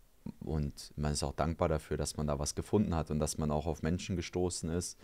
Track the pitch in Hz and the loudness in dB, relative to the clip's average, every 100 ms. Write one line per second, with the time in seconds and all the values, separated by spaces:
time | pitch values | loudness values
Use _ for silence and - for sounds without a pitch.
0 | - - - - - 78 71 - - - | -20 -16 -14 -10 -2 0 0 -4 -10 -2
1 | 76 71 69 - 76 80 85 78 - 76 | 0 0 0 0 0 2 2 2 0 -2
2 | 73 - 73 71 73 - - 104 - 82 | -2 -2 0 0 -2 -4 2 2 4 2
3 | 76 76 78 - 76 76 80 73 80 90 | 0 0 0 0 0 2 0 0 0 0
4 | - 90 - 90 90 - 82 87 - - | 0 -2 -2 0 0 0 -2 0 -2 -8